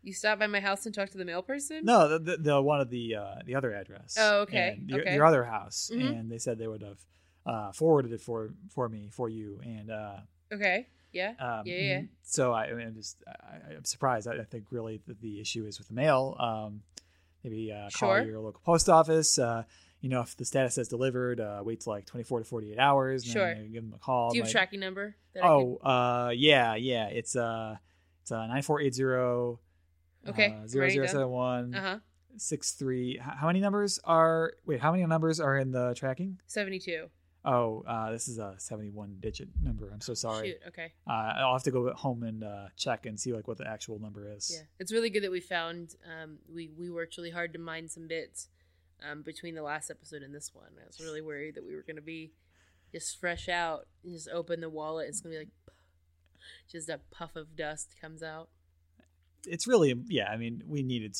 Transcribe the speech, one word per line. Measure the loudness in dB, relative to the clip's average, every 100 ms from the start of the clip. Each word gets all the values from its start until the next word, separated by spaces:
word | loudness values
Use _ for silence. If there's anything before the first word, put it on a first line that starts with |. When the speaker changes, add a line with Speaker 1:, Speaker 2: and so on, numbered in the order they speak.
Speaker 1:
You | -12
stopped | -2 0 2
by | 2
my | 2
house | 0 0 -2
and |
talked | -4 -6
to | -4
the | -6
mail | -4
person? | -4 -6 -4 -2
Speaker 2:
No, | 6 8 8
the, | 6
the, | 0 0
the | 4 4
one | 6 2
of | 0
the, | -2 -4 -4
uh, | -6 -10
the | -4 -2
other | -2
address. | -4 -10 -16 -8 2
Speaker 1:
Oh, | 6 6
okay, | 4 2 0 -2
Speaker 2:
And | -4
your, | -2
Speaker 1:
okay. | 2
Speaker 2:
your | 8 8
other | 8
house, | 4 -4 -6 -8 -4
Speaker 1:
Mm-hmm. | -2 0
Speaker 2:
and | -2 -6
they | -6
said | -4 -4
they | -4
would | -8
have, | -12 -16 _ _ _ _
uh, | -6 -4 -6
forwarded | 0 6 6 4
it | -4
for, | -6 -6 -6 -12 -12
for | -4 -4
me, | -4 -14
for | -6 -6
you, | -4 -10 -10
and, | -12 -12 -8
uh, | -8 -8 -12 -18 _ _
Speaker 1:
Okay, | 0 2 2 -2 _ _
yeah, | -6 -6 -4
Speaker 2:
um, | -4 -4 -4
Speaker 1:
yeah, |
yeah. | -2 0 0
Speaker 2:
mm-hmm. | -4 _
So | -6 2 2
I, | 2 0
I |
mean, | -4 -8
I'm |
just, | -10 -14 -16 -18
I, | -20 -18 -18 -16
I'm | -10
surprised. | -8 0 2 2 -2
I, |
I | -6
think | -8 -12 -8
really | -8 -6 -10 -12
that | -12
the | -10 -8
issue | -6 -6 -8
is | -12
with | -10
the |
mail. | 2 6 6 4 -2
Um, | -2 -2 -6 -12 -16 -20 _ _ _ _
maybe, | -10 -8 -6
uh, | -8 -8
call | -2 4
Speaker 1:
Sure. | 4
Speaker 2:
your | 2 -4
local | -8 -6
post | 4 4 10
office. | 8 10 6 4 4
Uh, | 2 0 -4 -16 _ _
you | -2
know, | -2
if | -2 -6
the |
status | -2 2 2 2
says | -2
delivered, | 0 0 0 -2 -2
uh, | -4 -4
wait | -6 -6
till, | -4
like, | -6 -6
twenty-four | -10 -4 -4
to |
forty-eight | -2 -8 -6 4
hours. | 6 6 4 0
And | -2
Speaker 1:
Sure. | 0 0 -2
Speaker 2:
then |
you | -8
give | -10
them | -10 -10
a |
call, | 0 2 4
Speaker 1:
Do | 2
you |
have | 2
Speaker 2:
like, |
Speaker 1:
tracking | 2 2 0
number | -6 -6 -8 -10 _
that | 4
I | 8
Speaker 2:
oh, | 8 8 2
Speaker 1:
could | 4
Speaker 2:
uh, | 4 4 2 0
yeah, | 4 10 10 8 4
yeah. | 0 0 0
It's, | -2 -2
uh, | 0 0 -2 -6 -10 _ _ _ _
it's, | -6
uh, | -4 -2
nine | -2
four | 2 2
eight | 2
zero, | 2 0 2 2 2 0 -4 _ _ _ _ _ _ -8
Speaker 1:
Okay, | 2
Speaker 2:
uh, | 2
Speaker 1:
I'm |
writing | 2
down. | -4
Speaker 2:
zero | 2 4
zero | 4 2
seven | 2 0
one, | 0 0 0 -2
Speaker 1:
Uh-huh. | -4 -4 -6 _ _ _ -10
Speaker 2:
six | -6 -4 -4
three. | -4 -4 -2 -2 -6
H-, |
how | -8 -2 2
many | 2
numbers | 2 2 0 -2
are, | 4 6 8 6 2 -2
wait, | -2 2
how | 4
many | 4 4
numbers | 4 4 2
are | 4 4
in | 2
the | 0 0 0
tracking? | -4 -2 -6 -8 _
Speaker 1:
Seventy-two. | -4 -4 -4 -6 -6 -8 _ _ _ 2
Speaker 2:
Oh, | 2 2 -2 -6
uh, | -4 -4
this | -6 -6
is | -8
a | -10 -10
seventy-one | -10 -10 -10 -10 -12 -8
digit | -8 -8 -6 -2
number. | 0 -2 -6
I'm | -10
so | -8
sorry. | -4 -2 -2 -4
Speaker 1:
Shoot, | -8 -14
okay. | -14 -16 _ -4
Speaker 2:
Uh, | -2 -2 2
I'll | 2
have | 2
to | 2
go | 0 0
home | -2 -4 -4
and, | -6 -8
uh, | -10 -12 -14 -6
check | -2 -2 -4
and | -8
see, | -4
like, | -6 -6
what | -8
the | -8
actual | -10 -10 -10
number | -12 -14 -14
is. | -10 -10
Speaker 1:
Yeah, | -10 -14 _
it's | -2
really | 0 0
good | 0
that | -2
we | -6
found, | -4 -4 -4 -8 -12 -18 -18
um, | -16 -16 -18 -16
we, | -14 -14 -12
we | -10
worked | -8 -8 -8
really | -10
hard | -6 -6
to | -6
mine | -10 -10 -10
some | -14 -6
bits, | -6 -6 -12 -16 _ _ _ _ _ -12
um, | -12
between | -12 -12 -12
the | -10
last | -6 -6 -8
episode | -14 -16 -16
and | -14
this | -14 -14
one. | -16 -20 -20
I | -20
was | -14
really | -10 -10
worried | -8 -8 -8
that | -10
we | -12 -12
were | -12
gonna | -14
be | -12 -12 -14 _ _ _ _ _ _
just | -12 -10 -6
fresh | -4 -4 -2
out | -2 -2 -4 -8 _
and | -16
just | -14 -6
open | -6 -4 -4
the | -4
wallet. | -8 -6 -6 -6
It's | -8
gonna | -10 -12
be |
like, | -14 _ -20 _ _ _ _ _ _ _ -20 -20 _
just | -14 -8
a | -8 -8
puff | -14 -12 -12
of | -14
dust | -8 -8 -8 -12 -14
comes | -18 -12
out. | -12 -12 -16 _ _ _ _ _ _ _ _ _ -10
Speaker 2:
It's | -6 4
really, | 6 6 4 0
yeah, | 0 0
I | -2
mean, | -4 -8 -6
we | -4
needed | -2 -4 -6 -8